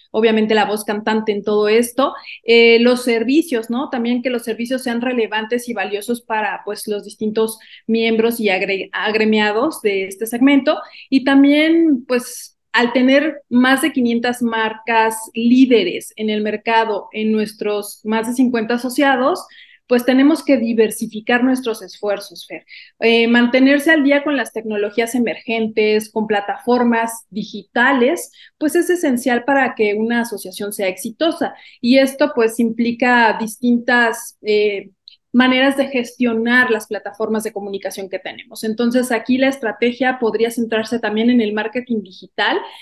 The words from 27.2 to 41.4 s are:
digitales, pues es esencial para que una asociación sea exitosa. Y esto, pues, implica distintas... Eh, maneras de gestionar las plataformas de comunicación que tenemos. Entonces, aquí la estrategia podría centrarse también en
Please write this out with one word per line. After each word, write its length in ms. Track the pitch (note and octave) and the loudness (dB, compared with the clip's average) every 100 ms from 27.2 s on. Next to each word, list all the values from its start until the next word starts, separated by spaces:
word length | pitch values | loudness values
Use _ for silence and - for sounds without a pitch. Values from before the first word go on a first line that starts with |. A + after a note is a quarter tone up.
| - | -14
digitales, 1040 | F#3+ - G#3 - A#3+ B3 C#4 A#3+ E4+ - _ - _ | -12 -10 -12 -6 0 2 4 2 0 -6 _ -20 _
pues 160 | D4+ | -2
es 140 | F4 E4 | 0 0
esencial 540 | F4 D#4 A#3+ B3+ A#3+ | 0 0 -2 0 -2
para 300 | A#3+ C#4 B3+ | 0 0 0
que 200 | B3+ G#3 | 0 -2
una 280 | G#3 A3 A#3 | 0 -2 -2
asociación 500 | A#3 G3 F#3 - G3+ | -4 -8 -12 -10 -10
sea 160 | G#3 F#3+ | -4 -6
exitosa. 640 | F#3 A3+ A3 D#4+ E4 G#3 - - - | -6 -10 -4 -2 -2 -6 -6 -20 -6
Y 160 | A#3+ C4+ | 2 4
esto, 340 | C4+ - D4 | 4 2 -2
pues, 240 | C#4 A3+ A3+ | 2 0 0
implica 800 | A#3 A3+ A#3 A#3 B3 A#3+ A3+ - | -2 0 -4 0 2 4 4 0
distintas... 1000 | A3 - B3 A#3+ A#3+ A#3+ A#3 A3+ - - | -6 -4 0 0 2 2 2 -2 -10 -12
Eh, 480 | G#3+ G#3 G#3 G3+ G3 _ - _ _ A#3+ | -2 0 0 -2 -8 _ -20 _ _ 4
maneras 400 | C4 B3+ C4+ C4+ | 4 4 2 2
de 120 | C4 | -2
gestionar 840 | B3 A#3+ - A#3+ A3+ A#3 B3 B3 | -4 -6 -2 -2 0 2 2 2
las 160 | G#3+ - | 0 -4
plataformas 560 | G3+ G3+ G3 A3 A3 | -10 -10 -8 -4 -4
de 100 | G#3+ | -6
comunicación 560 | G3+ G3+ G3 F#3+ G3+ F#3+ | -8 -10 -8 -10 -10 -10
que 120 | F#3 | -10
tenemos. 420 | - A2 - - | -12 -16 -18 -10
Entonces, 480 | A3 A3 A#3+ B3+ B3+ | -8 -2 0 0 0
aquí 260 | A3+ A3+ B3+ | -2 -2 0
la 120 | C4 | 0
estrategia 720 | C4+ A3 G#3 A#3+ A#3+ B3+ B3+ | 0 -6 -2 -2 0 -2 0
podría 320 | A3+ G#3+ A3+ | -2 0 -2
centrarse 480 | A#3 A3+ A3 A3 A#3 | -2 -2 -2 -2 -4
también 280 | G#3+ G#3+ A#3 | -2 0 2
en 120 | B3 | 4